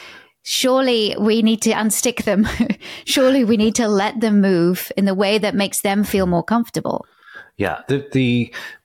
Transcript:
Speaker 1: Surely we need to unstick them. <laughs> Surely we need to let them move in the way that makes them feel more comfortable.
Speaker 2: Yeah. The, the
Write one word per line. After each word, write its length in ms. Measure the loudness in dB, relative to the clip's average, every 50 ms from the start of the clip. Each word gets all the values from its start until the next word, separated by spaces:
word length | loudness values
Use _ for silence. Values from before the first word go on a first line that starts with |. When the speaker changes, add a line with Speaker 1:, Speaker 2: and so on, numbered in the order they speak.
| -20 -20 -20 -20 -20 _ _ _
Speaker 1:
Surely 720 | -10 -8 -6 -2 0 2 2 2 2 2 2 0 0 -2 -2 0
we 220 | 0 2 2 4
need 180 | 2 2 2 2
to 80 | 0 0
unstick 520 | 0 0 0 -2 -2 0 -2 -4 -4 -2 -2
them. 240 | 0 2 2 2 0 0 -2 -2 -2 -2
<laughs> 280 | -6 -8 -18 -18 -14 -8
Surely 400 | -4 0 2 4 4 4 4 2
we 120 | 2 2 2
need 160 | 2 0 0
to 120 | 0 0
let 320 | 0 2 0 0 -2 -2 -2
them 200 | 0 2 4 4
move 500 | 4 4 4 4 2 2 0 -2 -6 -8 -2
in 80 | -2 0
the 100 | 0 2
way 220 | 0 0 2 2 0
that 160 | 0 0 0
makes 280 | 0 -2 -2 -4 -4
them 200 | -2 -2 0 0 0
feel 220 | 0 0 0 0
more 160 | 2 0 -2
comfortable. 640 | 0 0 0 0 0 -2 -6 -6 -4 -4 -6 -6 -8 _ _ _ _ -20 -20 -20 -20 _ _ -4
Speaker 2:
Yeah. 240 | -4 -4 -4 -6 -4 -4
The, 200 | -4 -4 -4 -2
the 420 | 0 0 2 2 2 0 -2 -4 -8 -16 -16 -16 -18 -14